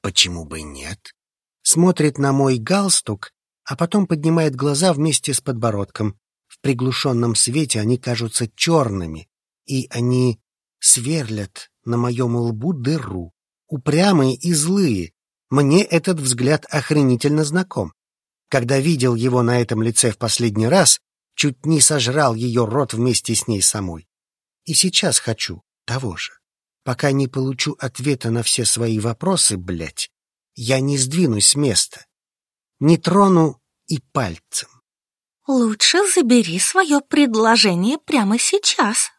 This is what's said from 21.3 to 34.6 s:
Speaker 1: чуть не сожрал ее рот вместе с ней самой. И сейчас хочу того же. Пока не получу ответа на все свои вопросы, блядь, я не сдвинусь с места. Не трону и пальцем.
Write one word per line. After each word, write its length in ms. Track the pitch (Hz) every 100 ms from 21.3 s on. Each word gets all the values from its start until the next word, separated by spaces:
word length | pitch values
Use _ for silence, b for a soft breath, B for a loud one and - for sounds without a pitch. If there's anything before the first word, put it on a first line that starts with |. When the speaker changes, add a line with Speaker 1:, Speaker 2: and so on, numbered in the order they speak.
| -
Speaker 1:
чуть 300 | 147 127 147
не 160 | 156
сожрал 540 | - 147 120 143 139 113
ее 300 | 123 117 110
рот 280 | 127 131
вместе 420 | 110 123 113 - 113
с 140 | -
ней 120 | 104
самой. 460 | - 107 95 80 - _ _ _ _ _
И 100 | -
сейчас 460 | 151 185 - 175 120
хочу 420 | - 110 - 90 - _ -
того 300 | 123 123 87
же. 160 | - - _ _ _ _ -
Пока 260 | 120 143
не 160 | 139 131
получу 480 | 135 131 127 151 -
ответа 520 | 131 - 135 131 117
на 120 | 117
все 200 | 113 -
свои 360 | 113 - 117 110
вопросы, 580 | 113 113 175 180 - 98
блядь, 520 | 90 87 80 - - _ _ _ _ -
я 240 | 117 131
не 180 | 139 143
сдвинусь 500 | 127 160 160 104 -
с 80 | 143
места. 520 | 143 95 - - - _ _ _ _ _ _ _
Не 180 | 147 165
трону 600 | - 190 196 175 156 - _ _ -
и 120 | 151
пальцем. 720 | - 139 107 82 _ -